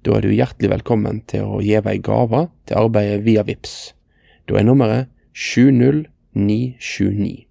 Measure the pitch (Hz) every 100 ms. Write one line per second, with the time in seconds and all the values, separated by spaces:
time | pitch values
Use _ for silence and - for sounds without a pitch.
0 | - 107 104 107 127 - 98 101 - 113
1 | 104 107 - 104 104 101 104 107 104 101
2 | 101 110 120 120 170 _ - - 113 110
3 | 104 104 107 107 101 - - - - _
4 | _ _ _ _ - 104 104 135 117 110
5 | 131 _ _ - - - 131 131 127 151
6 | 156 _ _ - 101 107 127 123 - -
7 | 98 101 98 85 _